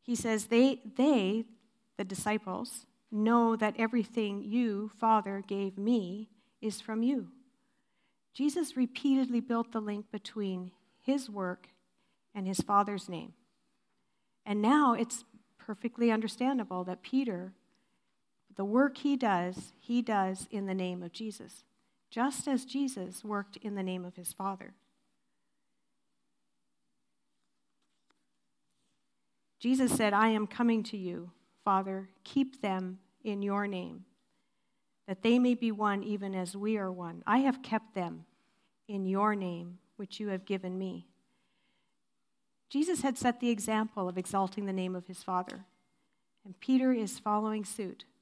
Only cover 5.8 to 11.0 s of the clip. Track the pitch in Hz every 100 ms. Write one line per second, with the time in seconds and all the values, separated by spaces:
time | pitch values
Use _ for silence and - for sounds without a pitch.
5.8 | 202 240 185 196 220 _ _ _ 220 196
6.8 | - 220 233 269 180 - _ _ _ _
7.8 | _ _ _ _ _ - 285 320 302 -
8.8 | 247 - 285 269 262 240 226 233 233 233
9.8 | 214 208 208 208 - - 202 185 180 -
10.8 | _ _